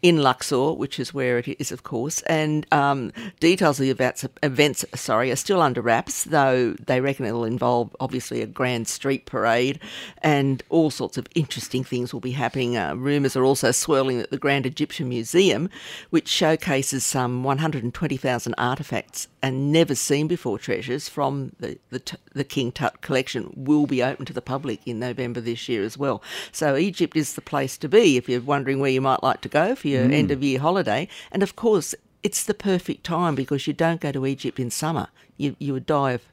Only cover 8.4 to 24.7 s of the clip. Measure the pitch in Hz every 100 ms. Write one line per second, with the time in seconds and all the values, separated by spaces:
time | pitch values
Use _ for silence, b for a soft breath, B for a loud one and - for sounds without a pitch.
8.4 | 110 - 127 123 110 - 139 135 - 123
9.4 | 110 117 127 139 B B B B 156 143
10.4 | 139 131 - 160 156 - 113 - - -
11.4 | 147 - - 127 131 123 123 123 127 131
12.4 | 120 139 123 120 82 85 131 143 139 135
13.4 | 131 135 123 - - 139 135 123 - 131
14.4 | 143 139 127 - 151 - 135 123 117 165
15.4 | 190 113 175 B B B B 165 - -
16.4 | 160 160 - 139 135 135 - 139 123 123
17.4 | 131 139 160 143 120 - 160 135 139 123
18.4 | 117 - 123 131 147 117 - - - _
19.4 | 131 131 139 160 165 131 - 143 156 175
20.4 | 127 98 - 104 - 135 - - 139 139
21.4 | 131 - - - _ 123 - - _ 135
22.4 | 135 - 123 - 139 - - 135 131 127
23.4 | - - 131 151 143 131 123 135 131 127
24.4 | - 131 143